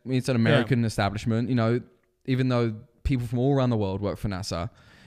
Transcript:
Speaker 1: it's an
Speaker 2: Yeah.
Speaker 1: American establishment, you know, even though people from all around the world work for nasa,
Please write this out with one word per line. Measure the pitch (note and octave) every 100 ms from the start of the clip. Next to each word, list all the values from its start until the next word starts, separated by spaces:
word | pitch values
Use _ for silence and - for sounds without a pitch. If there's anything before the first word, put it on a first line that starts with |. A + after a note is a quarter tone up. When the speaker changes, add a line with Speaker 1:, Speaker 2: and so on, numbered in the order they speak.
| -
Speaker 1:
it's | C3 B2
an | B2
Speaker 2:
Yeah. |
Speaker 1:
American | A2+ C3 A2+ B2 A#2
establishment, | - G2+ G#2 - A2+ A#2+
you | B2
know, | A2+ A#2+ - _ _ _ -
even | B2+ B2+
though | B2 A#2 A2 - _
people | - C3 A#2+
from | A#2+
all | C3 C#3
around | B2+
the | A2+
world | G2 F#2+
work | G2+ D#2+
for | G#2
nasa, | F#2 F#2+ E2+ F#2 - - -